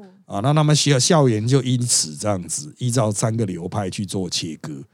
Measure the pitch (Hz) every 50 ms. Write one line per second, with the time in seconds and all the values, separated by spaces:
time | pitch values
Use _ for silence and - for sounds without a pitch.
0 | - 190 - _ _ - 98 98 107 135 151 156 151 151 151 143 - 143 143 127
1 | 120 - 180 156 143 131 110 104 107 123 135 139 - 127 127 123 120 120 - -
2 | - - 76 71 - 104 104 92 87 82 78 - 71 73 - - 127 123 117 135
3 | 110 107 104 - - 113 110 113 117 95 90 82 85 92 - 107 101 92 85 -
4 | 104 87 - 101 92 85 - - - - 76 - - 156 151 139 139 -